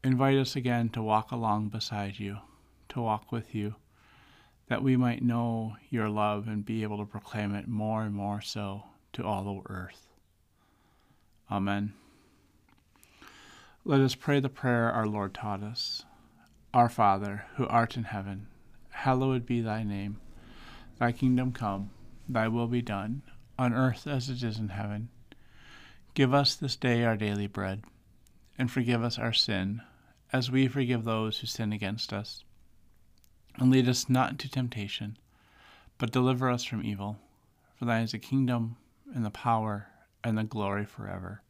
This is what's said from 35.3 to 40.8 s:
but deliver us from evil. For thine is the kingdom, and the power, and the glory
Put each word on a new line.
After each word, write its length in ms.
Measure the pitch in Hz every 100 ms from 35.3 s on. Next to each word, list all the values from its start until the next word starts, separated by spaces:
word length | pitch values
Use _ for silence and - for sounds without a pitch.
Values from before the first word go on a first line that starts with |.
| _ _ _ - - - _
but 160 | 117
deliver 360 | 127 127 127 131
us 160 | 123
from 200 | - 110
evil. 340 | 110 101 101 107 _ _ _ _ _ _
For 80 |
thine 180 | 120 113
is 100 | 113
the 60 | 110
kingdom, 580 | - 135 127 120 113 117 _ _ 285
and 100 | 139
the 60 | 107
power, 580 | - 123 113 110 104 101 - _ _
and 140 | 120 110
the 80 |
glory 400 | 110 107 101 101